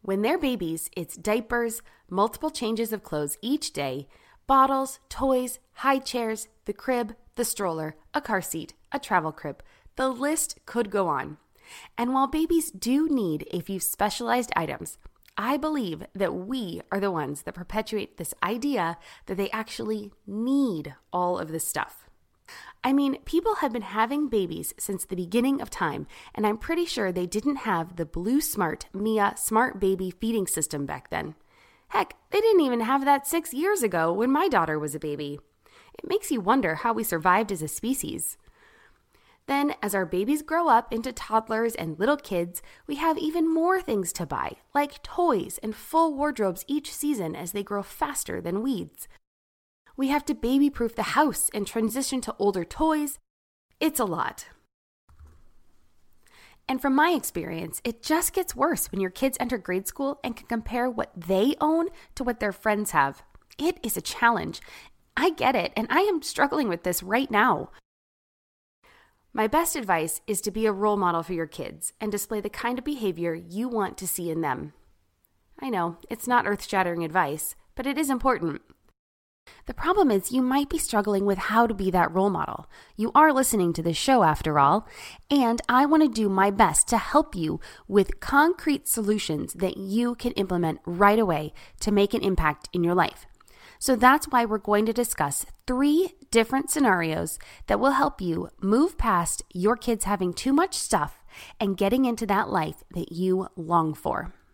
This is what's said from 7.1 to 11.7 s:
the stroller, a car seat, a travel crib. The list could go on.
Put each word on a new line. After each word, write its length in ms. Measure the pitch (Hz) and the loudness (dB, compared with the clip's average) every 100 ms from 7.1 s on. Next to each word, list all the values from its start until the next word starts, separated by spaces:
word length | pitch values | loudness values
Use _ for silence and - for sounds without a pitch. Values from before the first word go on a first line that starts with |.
| - - - | -8 -18 -6
the 100 | 240 | -4
stroller, 520 | - 190 160 156 156 _ 294 | -2 -4 -2 -6 -10 _ -6
a 40 | |
car 220 | 285 202 | -2 -2
seat, 320 | 170 165 - - _ | -2 -8 -10 -16 _
a 60 | 277 | -8
travel 340 | - 190 156 | 0 0 0
crib. 300 | 156 151 139 - _ - - | -6 -10 -12 -18 _ -18 -4
The 140 | 262 | -4
list 480 | 240 285 320 - - - | 0 -2 0 -4 -8 -8
could 240 | 233 214 | -4 -2
go 180 | 196 180 | 0 0
on. 300 | 139 139 151 _ _ - | -2 -4 -12 _ _ -20